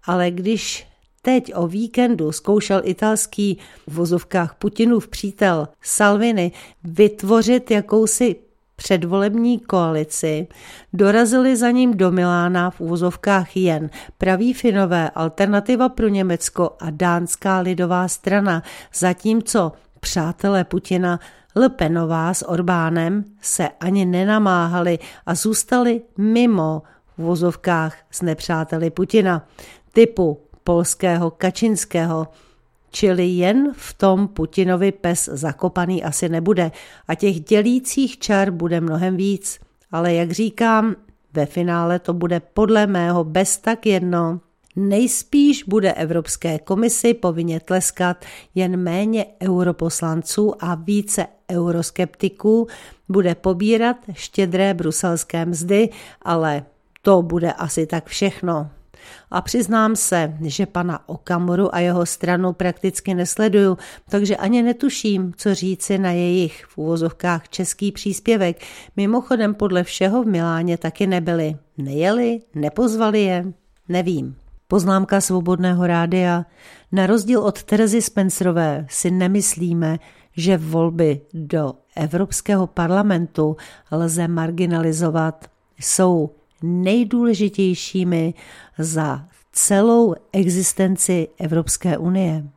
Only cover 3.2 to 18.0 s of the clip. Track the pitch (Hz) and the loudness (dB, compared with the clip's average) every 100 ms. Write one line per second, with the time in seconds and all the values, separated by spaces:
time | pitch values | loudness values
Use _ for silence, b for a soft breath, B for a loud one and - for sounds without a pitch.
3.2 | - - 202 185 B B - 151 170 175 | -4 -2 -2 -4 B B -12 -4 0 -2
4.2 | - 190 165 - 208 - 233 233 - - | -2 -2 -4 -4 -6 0 2 2 0 -10
5.2 | 202 - 202 165 151 _ - - 208 202 | -10 0 0 2 -4 _ -6 2 4 4
6.2 | 233 214 175 B B B 170 165 208 208 | 2 0 -2 B B B -10 4 4 4
7.2 | 190 226 220 247 247 214 208 214 220 - | 2 2 4 2 2 -2 2 2 2 2
8.2 | 247 - _ _ _ - - 185 170 190 | 0 0 _ _ _ -16 -2 0 2 0
9.2 | 202 220 233 247 - 190 165 156 156 - | 0 2 0 0 0 0 0 -2 -4 -4
10.2 | 160 156 180 B B B B 180 196 220 | -4 -4 -6 B B B B 2 4 6
11.2 | 233 254 254 247 240 247 247 208 185 180 | 4 4 4 4 2 4 4 4 2 4
12.2 | 180 175 175 180 180 - 165 170 175 - | 2 2 2 0 -2 -4 -4 0 -2 -2
13.2 | - 196 175 190 185 156 151 B B - | 0 0 0 0 0 0 -4 B B -4
14.2 | 190 185 233 254 247 202 190 175 160 - | 0 2 0 0 0 2 2 0 -2 -2
15.2 | 160 - 196 202 202 247 254 254 226 202 | -6 0 2 2 2 2 2 2 0 2
16.2 | 190 170 - - 175 - 165 151 180 175 | 0 -2 -4 -2 -2 -2 -10 -2 0 0
17.2 | 175 - 196 190 180 180 175 180 | -2 -4 -2 0 0 -2 0 0